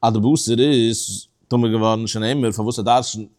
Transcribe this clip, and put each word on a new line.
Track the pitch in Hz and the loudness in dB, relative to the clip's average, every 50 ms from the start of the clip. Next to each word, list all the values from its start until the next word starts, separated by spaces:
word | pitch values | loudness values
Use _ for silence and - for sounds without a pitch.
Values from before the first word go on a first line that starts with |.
ah, | - 117 | 0 0
der | 110 107 | 2 2
Booster | 104 127 156 151 - 110 117 117 | 2 2 2 2 0 0 0 2
ist, | 135 147 143 123 113 117 110 107 - - 98 - - - _ _ _ _ | 2 4 4 2 2 2 0 -4 -6 -8 -10 -12 -14 -18 _ _ _ _
dumm | 123 120 | 0 0
geworden, | 120 113 110 113 110 110 110 110 113 | 2 2 0 2 2 0 0 0 -4
schon | 104 - 110 | -6 -6 -4
immer, | 107 113 139 143 120 113 | -4 -2 -2 0 -2 -2
von | 101 110 107 | -2 -2 -4
wo | 113 | -4
ist | 120 - | -4 -2
er | 101 | 0
da, | 113 120 131 | 2 2 2
das | 123 - - 107 107 - _ | 2 -2 -6 -10 -12 -14 _